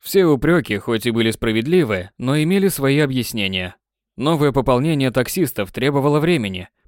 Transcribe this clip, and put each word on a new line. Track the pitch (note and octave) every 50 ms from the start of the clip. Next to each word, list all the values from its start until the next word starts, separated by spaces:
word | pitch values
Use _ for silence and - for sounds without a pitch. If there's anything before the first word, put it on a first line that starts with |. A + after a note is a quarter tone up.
Все | _ - - G3 F#3
упрёки, | E3+ D3+ B2+ G#2+ D3+ E3+ F3 A#2+ - G#2+ G2+
хоть | - - A#2 A2+ G#2
и | B2
были | A2+ A2+ A2+ A2+
справедливы, | A2 - - A#2 A2 A2 A2+ C#3+ E3+ F#3 E3 A2+ G#2+ F#2 F2+ F#2+ _
но | _ A#2+ B2+ C#3 D3+
имели | D3+ D#3+ F#3+ G3 F#3+ G3
свои | - - C3+ C3+ C#3 D3
объяснения. | D3+ C#3 C3 B2+ A#2+ - - A2+ G2+ F#2+ F#2+ F#2+ F2+ F2+ - _ _ _ _ _ _ _ _
Новое | - B2 D3 E3 D3+ D3 D3
пополнение | B2 C#3 B2 A#2+ B2+ B2 C3+ D#3+ E3 C#3+ C3+ C3
таксистов | A2+ C3 B2 - - F#3+ F3+ C3+ - - G#2 F#2 -
требовало | - A2+ C#3 D3 C#3+ C3 D3 D3 D3+
времени. | C#3+ E3 F3+ D#3 A2+ G2+ F#2+ F#2 F2+ - _ _ _